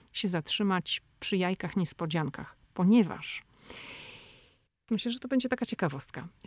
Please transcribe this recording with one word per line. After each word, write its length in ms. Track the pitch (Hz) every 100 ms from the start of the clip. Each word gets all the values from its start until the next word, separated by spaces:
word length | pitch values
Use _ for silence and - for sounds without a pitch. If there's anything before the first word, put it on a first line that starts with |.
| -
się 160 | - 196
zatrzymać 760 | 175 - - 202 180 - - - _
przy 160 | - 190
jajkach 400 | 180 185 175 196
niespodziankach, 800 | 170 - 165 165 143 - - - _
ponieważ 680 | - 180 233 175 - - - - _ - - - - - - - - - _ _ _ _
myślę, 200 | 214 240
że 80 | 240
to 100 | 247
będzie 200 | 262 247
taka 180 | 247 240
ciekawostka, 640 | - 165 139 - - 170 -